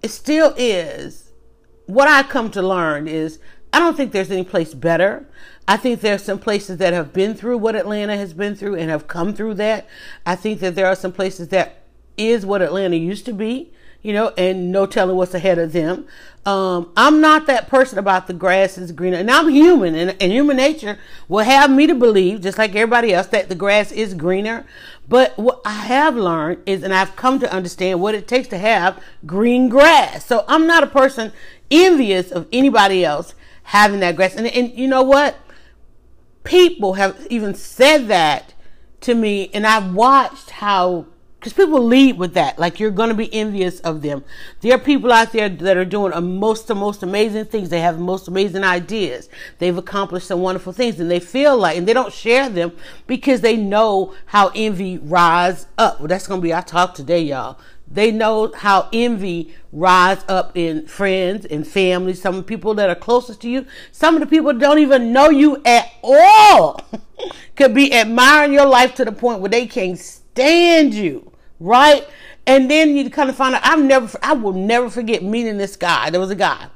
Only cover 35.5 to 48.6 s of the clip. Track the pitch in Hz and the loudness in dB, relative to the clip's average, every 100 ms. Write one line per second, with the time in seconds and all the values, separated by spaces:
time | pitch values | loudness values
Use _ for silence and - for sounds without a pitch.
35.5 | - - _ - - _ - _ _ - | -20 -20 _ -20 -20 _ -20 _ _ 0
36.5 | - 359 349 202 190 196 190 - 233 208 | 4 4 2 -6 -2 -4 -4 -10 -8 -6
37.5 | 196 - - 262 311 226 190 156 143 - | -10 -14 2 4 4 2 0 2 -2 -8
38.5 | - - - - - - 233 214 202 190 | -20 -20 -20 -20 -12 -2 0 0 -4 -6
39.5 | 208 214 220 190 180 240 269 254 - - | -2 0 0 0 2 4 4 2 -8 -20
40.5 | - 208 196 180 175 - _ _ - - | -10 -2 0 0 -2 -10 _ _ -18 -8
41.5 | - 370 302 233 254 269 180 180 170 147 | 0 2 4 4 4 4 2 -4 -2 -2
42.5 | - 170 170 214 196 226 220 226 220 214 | -2 -4 -2 -4 -2 -2 -2 -4 -6 -6
43.5 | 202 180 180 170 156 147 139 - - - | -4 -6 -6 -8 -8 -8 -8 -12 -16 -16
44.5 | - 214 247 262 277 214 226 226 226 208 | -8 0 0 2 0 4 2 2 -2 -4
45.5 | 160 180 180 185 208 196 165 175 185 214 | -4 0 0 0 -2 -4 -4 -6 -4 -2
46.5 | 220 - 202 202 202 180 202 220 208 214 | -4 -4 -6 -6 -6 -6 -2 -2 -4 -6
47.5 | 220 180 170 170 160 175 190 185 185 202 | -8 -4 -2 -2 -2 -6 -6 -6 -4 -4
48.5 | 180 | -2